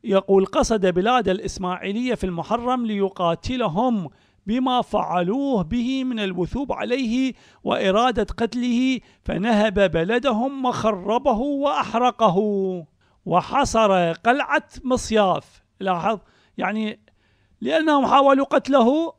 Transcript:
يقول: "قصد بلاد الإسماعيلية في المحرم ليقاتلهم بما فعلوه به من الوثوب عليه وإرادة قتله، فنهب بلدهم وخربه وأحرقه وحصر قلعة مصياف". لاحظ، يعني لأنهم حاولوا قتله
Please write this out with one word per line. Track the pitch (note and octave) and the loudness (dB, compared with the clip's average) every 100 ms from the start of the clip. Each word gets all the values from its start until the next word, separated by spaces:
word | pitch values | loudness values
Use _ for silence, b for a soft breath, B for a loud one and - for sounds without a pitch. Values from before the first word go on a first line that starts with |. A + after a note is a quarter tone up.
يقول: | B3+ G3 F#3+ G3 F#3+ | 2 0 4 2 4
"قصد | D#4+ B3 A3+ F#3 | 0 0 2 2
بلاد | F3 G3+ B3+ F#3+ | 2 2 2 2
الإسماعيلية | F#3 G3+ - F#3 F3+ F#3+ G#3 B3+ | -2 -4 -8 -6 -6 -6 -4 -4
في | A3+ | -4
المحرم | F#3+ E3+ D#3 A#3 A#3+ B3+ A#3 | -4 -6 -4 -4 -2 -2 -2
ليقاتلهم | G#3 F#3+ - E3+ E3+ - B3+ A3 D#3+ B3+ A3 D#3+ b b b - | -2 -2 0 -2 -2 -4 -4 -2 0 0 0 -4 b b b -4
بما | A#3 C4 B3 | -2 0 0
فعلوه | G#3+ G#3 E3 E3+ F3 B3 C#4 A#3+ | 0 -2 0 -2 0 0 0 -2
به | D#3+ A#3+ A#3+ C4+ | 0 -2 -2 -2
من | C4 A#3 | -2 -2
الوثوب | G3+ F3+ E3+ A#3 C#4 | -4 -2 -4 -4 -6
عليه | - G#3+ B3+ B3 A#3+ C4 - b b | -6 -4 -2 -2 0 -2 -4 b b
وإرادة | - - G3+ G3 B3+ A#3+ | -4 0 2 2 2 0
قتله، | G#3 - A#3 B3 B3 A#3+ C4 B3+ b b | -4 -4 -4 -2 -2 0 0 -2 b b
فنهب | - - A3 G#3+ G#3+ G3 F#3+ | -6 -4 2 2 2 4 2
بلدهم | D#3+ E3+ A#3+ C#4 A3 C4 C4+ | 2 0 0 0 0 -2 -2
وخربه | B3+ A3 A3 G3+ F#3 A#3 C#4+ G#3+ | -4 0 -2 -2 -2 0 2 0
وأحرقه | C#4 C#4+ C#4 D4 - A3+ B3 - A3 F3 G#3+ G3+ F#3+ F#3 D#3+ _ _ _ - | 0 -2 -2 -2 -2 0 0 2 2 2 0 -2 -2 -6 -12 _ _ _ -2
وحصر | E3+ D#3 C4 C4+ A#3 A3 F#3+ E3+ | -2 0 -2 0 2 4 4 2
قلعة | E3 A#3 C4+ C#4 D4 - - | 0 0 0 0 -4 -4 -12
مصياف". | B3+ B3+ - A3 G3 E3 - _ _ _ | -4 -4 0 2 2 0 -4 _ _ _
لاحظ، | F#3+ F3 F3+ A3 _ b b - | -4 -2 -2 -4 _ b b -6
يعني | F3+ G#3+ G#3+ - _ _ _ _ _ _ | -4 -4 -6 -8 _ _ _ _ _ _
لأنهم | A3 D#4+ D#4+ C#4+ C4 | -2 0 2 2 4
حاولوا | C#4+ C#4 C4+ C#4 | 4 6 4 4
قتله | D4+ - C4+ A#3 D4 E4 | 0 2 4 4 2 -2